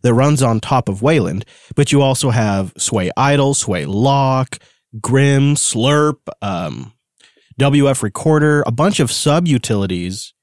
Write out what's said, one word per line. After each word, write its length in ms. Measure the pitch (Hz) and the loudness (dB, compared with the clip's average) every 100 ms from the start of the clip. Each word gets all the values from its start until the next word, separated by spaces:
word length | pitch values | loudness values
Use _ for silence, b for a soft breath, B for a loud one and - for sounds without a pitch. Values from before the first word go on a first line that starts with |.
that 140 | 123 117 | 2 2
runs 260 | 139 147 | 2 2
on 200 | 127 113 | 2 0
top 280 | - 131 113 | 0 -2 -2
of 140 | 98 | -2
Wayland, 420 | 127 160 90 92 - B B - | 0 0 0 -6 -10 B B -2
but 160 | 143 | 2
you 100 | 143 | 2
also 300 | 135 131 135 | 2 0 0
have 420 | 113 107 98 95 - | 0 0 -2 -4 -6
Sway 360 | - 107 90 - | -4 -2 -4 0
Idle, 380 | 135 143 139 | 0 2 0
Sway 320 | 139 - 90 71 | 0 -2 -4 -4
Lock, 720 | 98 131 139 135 131 131 - b b _ 113 | 0 2 2 2 0 -4 -8 b b _ -10
Grim, 540 | 120 135 139 139 143 | -2 2 4 4 2
Slurp, 640 | 147 - - 127 147 151 147 - - | 0 -2 -2 2 2 2 -2 -14 -10
um, 520 | 101 90 82 57 110 _ _ _ b b b - | -8 -6 -8 -10 -14 _ _ _ b b b -2
W 320 | 139 143 139 | 2 4 2
F 120 | 135 | 0
Recorder, 600 | 104 - 156 151 151 147 - | -4 -2 0 2 2 2 0
a 60 | |
bunch 300 | 117 175 202 | 0 0 0
of 100 | 123 | -2
sub-utilities 1200 | - 151 156 175 127 - 107 98 90 87 98 - _ | -2 0 0 2 -2 0 -2 -2 -4 -6 -10 -14 _